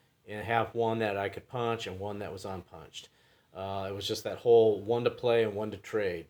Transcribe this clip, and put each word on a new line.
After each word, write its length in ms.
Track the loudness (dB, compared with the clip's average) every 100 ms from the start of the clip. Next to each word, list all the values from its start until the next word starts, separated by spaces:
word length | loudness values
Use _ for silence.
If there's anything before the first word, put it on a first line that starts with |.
| _ _ -14
and 180 | -10 -2
have 300 | 0 0 -2
one 240 | -2 0
that 180 | -2 -2
I 120 | -4
could 180 | -6 -10
punch 400 | -6 -4 -4 -6
and 120 | -8
one 200 | -8 -8
that 120 | -10
was 120 | -10
unpunched. 640 | -10 -10 -12 -18 -18 -18 -20 _ _ _ _ -12
Uh, 320 | -8 -6 -6
it 60 | -6
was 120 | -6
just 160 | -6
that 140 | -6 -2
whole 440 | 8 10 8 4
one 220 | 0 0
to 60 | 0
play 340 | 0 2 4
and 120 | 2 0
one 160 | -6
to 60 | -8
trade, 500 | -6 -2 -2 -4 -10